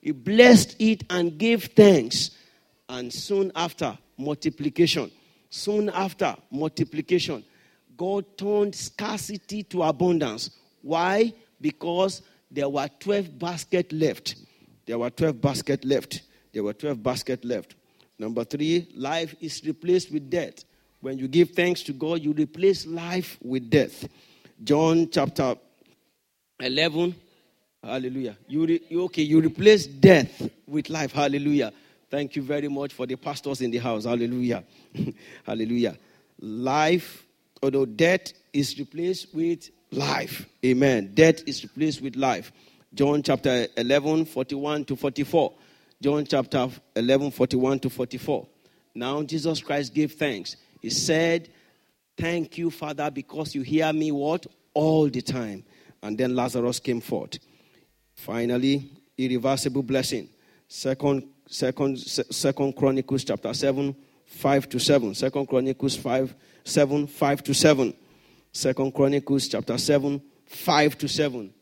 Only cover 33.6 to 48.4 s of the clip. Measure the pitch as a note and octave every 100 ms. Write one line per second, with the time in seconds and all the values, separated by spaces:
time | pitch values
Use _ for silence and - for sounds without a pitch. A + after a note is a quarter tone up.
33.6 | B2 A#2+ A#2+ A2+ A#2 A#2+ A#2 B2 B2 A2+
34.6 | - - - - - - - - - G#2+
35.6 | A2 A#2+ A2+ D#2+ _ _ _ _ G#2+ A2
36.6 | B2+ C#3+ D#3 F3 - - _ _ _ _
37.6 | C3+ C3+ C3 G#2+ E3 F#3 - - _ C#3+
38.6 | C#3 - C#3+ D#3 F3 F#3 - D3+ E3 E3+
39.6 | - _ _ - C#3+ C#3 A#2+ - - _
40.6 | B2+ B2+ C#3 B2 G2 G2+ D#3+ - - C3+
41.6 | G#2+ - D#3 C#3 C3+ B2 C3+ G2+ - _
42.6 | _ _ _ - C#3 D3 C#3 C3+ C#3+ B2+
43.6 | A2+ - B2 C#3+ C#3+ D#3 D#3+ - C3 C#3+
44.6 | C#3+ D3+ C#3 C3+ D3 C3 C#3 E3+ C3+ -
45.6 | _ _ _ _ C#3 D3 C#3+ C#3+ B2+ D3
46.6 | B2+ B2 _ - A#2+ C3+ C#3+ - B2+ B2
47.6 | B2+ C3+ C3 - B2 B2+ - C#3